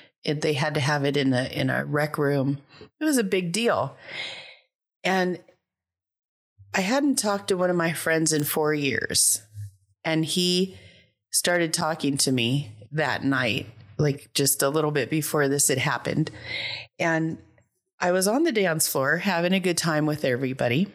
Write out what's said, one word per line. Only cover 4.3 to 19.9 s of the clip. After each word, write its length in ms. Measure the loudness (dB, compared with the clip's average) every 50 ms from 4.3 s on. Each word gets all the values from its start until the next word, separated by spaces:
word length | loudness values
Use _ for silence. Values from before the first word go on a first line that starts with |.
| -12 -14 -16 -20 -20 -20 _ _ _ _ _ _ _ _ -2
And 360 | 0 0 2 0 0 -2 -6 -10 -20 -20 _ _ _ _ _ _ _ _ _ _ _ _ _ _ _ _ _ _ _ _ _ -20 -6 -2
I 80 | -2
hadn't 360 | 0 2 2 2 2 2 2 2
talked 300 | 0 0 0 -2 0 -2
to 80 | 0 2
one 120 | 2 2
of 60 | 2
my 180 | 2 2 0 0
friends 380 | -2 0 2 2 2 2 2 2
in 100 | 0 0
four 300 | 0 0 0 0 2 0
years. 680 | 0 0 -2 -2 -2 -4 -2 0 2 2 2 0 -2 -4 _ -14 -14 -14 -14 -14 _ _ _ _ _ _
And 200 | -2 0 0 0
he 520 | 0 0 0 0 2 2 2 0 -2 -4 -14 -20 -20 -20 -20 _ _ _ _ _ _
started 420 | -4 -2 0 2 2 2 2 0 0
talking 440 | -2 -2 -2 -2 -2 -2 -2 0 0
to 140 | 0 0
me 400 | 2 2 2 2 0 0 -2 -4 -12 -18 -20 -8
that 320 | -4 -2 -2 -2 -2 -2 0
night, 440 | 0 0 0 0 0 -2 -2 -4 -8 -16 -20 -20 -20 -4 -2
like, 320 | 0 0 0 -2 -8 -8 _
just 280 | 0 0 0 0 2
a 80 | 0 0
little 220 | 2 2 0 2
bit 180 | 0 0 -2 0
before 380 | -2 -2 -2 0 0 2 2 2
this 200 | 2 2 2 2
had 80 | 2 0
happened. 540 | 0 -2 -2 -2 -2 -2 0 0 -2 -2 -4 -14 -12 -10 -8 -8 -8 -8 -10 -12 -14 -18 _ _
And 380 | -2 0 0 0 0 -2 -4 -8 -14 -20 _ _ _ _ _ _ _ _ _ _
I 120 | 0 2
was 160 | 2 2 2 2
on 160 | 2 2 2
the 80 | 2
dance 360 | 2 2 2 2 2 0 0 0
floor 300 | 0 0 2 2 2 2
having 360 | 2 0 0 2 2 2 2
a 60 | 2
good 180 | 2 2 0 0
time 280 | 0 0